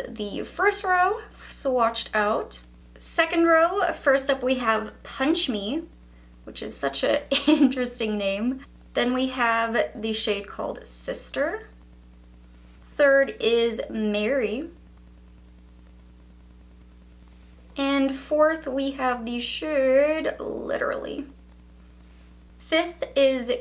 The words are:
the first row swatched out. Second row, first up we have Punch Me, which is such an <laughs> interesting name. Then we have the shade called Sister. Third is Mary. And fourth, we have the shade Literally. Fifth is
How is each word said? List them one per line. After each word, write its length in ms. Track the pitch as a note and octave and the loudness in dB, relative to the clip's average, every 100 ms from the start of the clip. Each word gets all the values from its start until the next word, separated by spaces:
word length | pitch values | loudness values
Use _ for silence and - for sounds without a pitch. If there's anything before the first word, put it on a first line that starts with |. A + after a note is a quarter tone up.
| - | -4
the 340 | G#3+ G3+ F#3+ | -8 -8 -8
first 400 | - - G4 G4+ | -8 0 2 2
row 380 | F#4 F4+ F#4 A4 - - - | 2 4 2 0 -8 -18 -8
swatched 600 | - C4+ B3+ A3+ A#3 - | -4 0 2 2 0 -4
out. 460 | G#3+ G#3 A#3+ - - - - - - | 0 0 0 -4 -8 -10 -20 -20 -10
Second 460 | - - E4 E4+ | -4 0 2 4
row, 360 | E4+ D#4+ E4+ G4+ - | 4 6 4 2 -2
first 360 | - D4 C4+ C4+ | 0 2 2 2
up 140 | C4+ | 0
we 140 | B3+ B3+ | 0 0
have 440 | A#3+ A3 G#3+ - | 0 -2 -2 -12
Punch 440 | - - C4+ E4+ - | -12 -2 0 0 0
Me, 360 | G#3 G3 D#4 E4+ - - - - - | -4 -4 -6 -6 -16 -20 -20 -20 -20
which 200 | - - | -16 -12
is 140 | - - | -8 -4
such 280 | C#4 - | -4 -2
an 160 | A3+ - - | 0 0 0
<laughs> 120 | C4+ - | 0 4
interesting 720 | D4+ C4 C4 B3 - A3 G#3 | 6 4 2 -4 -4 -4 -2
name. 420 | G3 G3 A#3+ C4 - - - | -2 -2 -2 -4 -10 -20 -6
Then 200 | - B3 | -2 0
we 140 | B3+ C4 | 0 -2
have 480 | C4 A#3 A3+ A3+ A3 - | 0 0 0 0 0 -2
the 180 | - A3 | -4 -4
shade 360 | G#3+ - G3+ G3 | -2 -2 -4 -6
called 360 | - G3+ - | -8 -8 -6
Sister. 840 | - - - - - C4 D4+ G#4+ - - - - - - - - - - - - - - | -6 -4 -4 -4 -6 -4 -4 -4 -12 -20 -20 -20 -20 -20 -20 -20 -20 -20 -20 -20 -6 2
Third 400 | C#4+ C#4 C4+ G#3+ | 6 6 4 0
is 420 | A3 A#3 A#3 A3 - | 2 4 2 0 -4
Mary. 800 | A3 G#3+ G#3 G#3+ C#4 G3 A3+ E4 - - - - - - - - - - - - - - - - - - - - - - - - - - - - - - - | -2 0 0 0 0 0 -4 -8 -14 -20 -20 -20 -20 -20 -20 -20 -20 -20 -20 -20 -20 -20 -20 -20 -20 -20 -20 -20 -20 -20 -20 -20 -20 -20 -20 -20 -20 -12 -4
And 400 | C#4 C#4 C4+ C4+ | 0 2 2 0
fourth, 500 | - D4+ D#4 D#4+ C#4+ | 0 4 4 2 -4
we 240 | C4 C#4 | -2 -2
have 320 | C4+ C4 A#3+ | -2 -2 -2
the 140 | A3+ A#3+ | -4 -4
shade 960 | A#3+ - D#4 D4 C4 C4 D4 D#4 - - | -4 -6 -2 2 4 6 4 2 -2 -4
Literally. 880 | G2+ - - - - - - - - - - - - - - - - - - - - - | -6 -6 -4 -2 -2 -4 -6 -10 -12 -16 -20 -20 -20 -20 -20 -20 -20 -20 -20 -20 -20 -18
Fifth 460 | - D#4+ E4+ - - | 0 0 0 -4 -2
is 380 | - C4+ C4 A#3 A#3+ | 4 4 4 0 -4